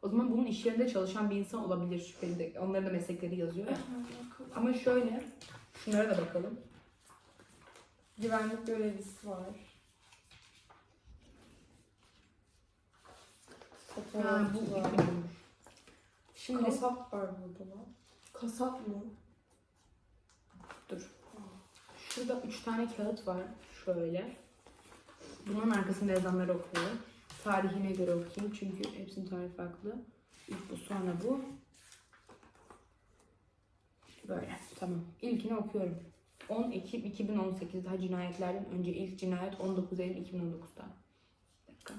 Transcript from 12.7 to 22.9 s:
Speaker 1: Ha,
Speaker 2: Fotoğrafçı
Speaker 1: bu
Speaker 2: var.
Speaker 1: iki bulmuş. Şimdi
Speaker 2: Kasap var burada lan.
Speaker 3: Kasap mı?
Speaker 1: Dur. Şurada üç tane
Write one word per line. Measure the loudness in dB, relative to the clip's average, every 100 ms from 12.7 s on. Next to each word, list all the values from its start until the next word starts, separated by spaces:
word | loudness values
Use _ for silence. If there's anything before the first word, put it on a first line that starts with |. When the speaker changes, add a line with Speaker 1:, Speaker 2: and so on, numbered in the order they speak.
| _ _ _ -20 -20 -20 -20 -20 -20 -18 -20 -10
Speaker 1:
Ha, | -8
Speaker 2:
Fotoğrafçı | -4 2 4 6 6 2 0
Speaker 1:
bu |
Speaker 2:
var. | 2
Speaker 1:
iki | 4 6
bulmuş. | 6 4 -4 -10 -20 -20 -20 -20 -20 -20 -20 _ _
Şimdi | -16 -2 4
Speaker 2:
Kasap | 4 6 2 0 -4
var | -4 -4 -4
burada | -10 -10 -12
lan. | -12 -16 -18 -20 -20 -20
Speaker 3:
Kasap | -6 -6 0 -2 0 -4
mı? | -4 -6 -14 -20 -20 _ _ _ _ _ _ _ -20 _ -20 _ -20 -18 -18 -10
Speaker 1:
Dur. | -10 -10 -16 -20 -16 -16 -18 -20 -20 -20 -18 -8
Şurada | -6 -2 -2
üç | -2 -6
tane | -2 0 0